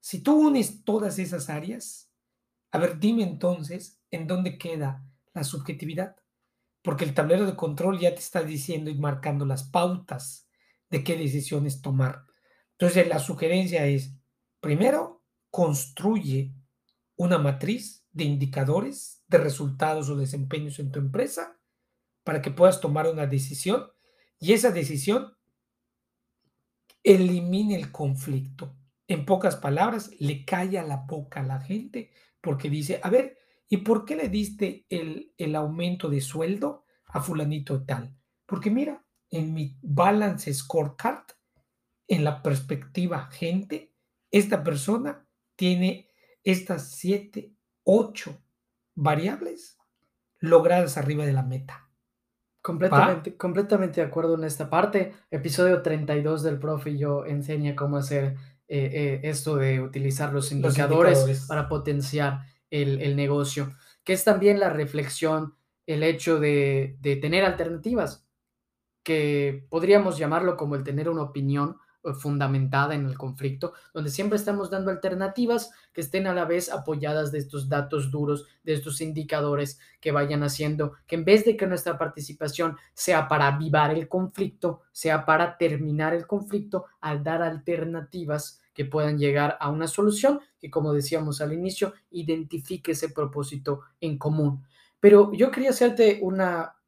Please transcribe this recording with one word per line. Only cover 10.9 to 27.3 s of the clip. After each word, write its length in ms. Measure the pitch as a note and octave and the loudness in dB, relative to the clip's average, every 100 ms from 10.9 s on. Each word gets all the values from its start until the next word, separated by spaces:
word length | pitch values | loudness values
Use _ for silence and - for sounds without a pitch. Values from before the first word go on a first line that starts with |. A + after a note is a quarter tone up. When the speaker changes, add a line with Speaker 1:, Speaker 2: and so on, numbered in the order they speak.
| E3 | -4
Speaker 1:
qué 120 | C#3 E3 | -2 -2
decisiones 680 | D3+ C#3+ C3+ D3 C#3+ C3+ | 0 -2 -4 -2 -2 -4
tomar. 420 | - C3+ C3 - _ _ _ _ _ _ | -2 0 0 -2 _ _ _ _ _ _
Entonces, 300 | F3 F3+ E3+ | 2 4 4
la 100 | D#3 | 2
sugerencia 680 | C#3 D3 D#3+ F3+ F#3 E3+ C#3+ | -4 -4 0 0 0 0 2
es, 280 | C#3 C3+ - _ _ _ _ | 0 -2 -14 _ _ _ _
primero, 640 | D3+ D3+ A3+ D4 E4 - _ _ _ | -2 2 2 2 -2 -12 _ _ _
construye 1040 | - E3+ C#3 - - F3+ A3 D#3+ C3+ C3+ - _ _ _ _ _ - | 0 2 2 -4 -4 0 0 0 -2 -4 -8 _ _ _ _ _ -4
una 220 | F3 F3 | 2 4
matriz 680 | C#3+ C3+ D#3 A#3+ - - _ | 2 0 -2 -4 -6 -18 _
de 100 | D3+ | -6
indicadores, 1000 | D3+ C#3+ C3+ C#3 C3+ D#3+ B3+ C#4+ - - _ | -2 0 -2 -2 0 0 -2 -8 -16 -18 _
de 120 | E3+ | 4
resultados 680 | D3 C3+ C#3+ C3+ D#3 D#3 C#3 | 4 -2 -6 -2 -2 -2 -4
o 80 | C#3+ | -4
desempeños 600 | C3+ C#3+ C3+ D3+ D3+ C#3 | -4 -4 -6 -6 -8 -8
en 140 | C#3 | -8
tu 80 | C#3 | -6
empresa 580 | C#3 D3 C#4 E4+ E4 - _ _ _ _ _ _ | -4 -2 -4 -4 -12 -14 _ _ _ _ _ _
para 180 | - D#3 | -4 -4
que 120 | C#3 | -4
puedas 280 | C#3 F3+ F#3 | 6 6 6
tomar 280 | D#3 D3 D#3+ | 0 0 0
una 180 | D#3+ C#3+ | 0 -2
decisión 640 | C3+ C3+ C#3 F3+ A#3+ - _ _ _ _ _ | -2 -4 -6 -2 -2 -4 _ _ _ _ _
y 140 | D#3+ | 4
esa 180 | A3 B3 | 6 6
decisión 640 | F3 C#3 D3 C#3 A3+ C4+ _ _ _ _ _ _ _ _ _ _ _ _ _ _ _ _ _ | 2 -2 -4 0 0 -2 _ _ _ _ _ _ _ _ _ _ _ _ _ _ _ _ _
elimine 720 | - F#3+ F3+ | 8 8 8